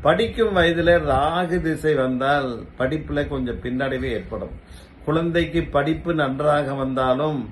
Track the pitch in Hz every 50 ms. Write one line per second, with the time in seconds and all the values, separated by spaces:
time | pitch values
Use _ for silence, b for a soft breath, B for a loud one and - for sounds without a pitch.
0 | - 147 170 190 233 226 - 233 226 208 196 180 165 170 165 170 170 170 175 170
1 | 156 143 131 135 143 156 165 180 180 165 175 180 160 160 156 151 156 156 151 135
2 | 131 127 127 123 131 139 143 143 135 127 120 110 104 - - - 127 131 151 151
3 | - - 147 147 143 139 143 135 127 120 113 - - 127 123 127 139 135 131 127
4 | 131 131 117 104 92 - 113 101 92 80 - - B B B B B B B -
5 | - - 156 165 170 170 165 170 165 156 165 170 151 135 - 143 139 156 160 151
6 | - 165 170 156 143 135 131 135 147 151 147 147 143 135 139 139 135 131 131 131
7 | 131 127 127 131 147 156 151 135 113 104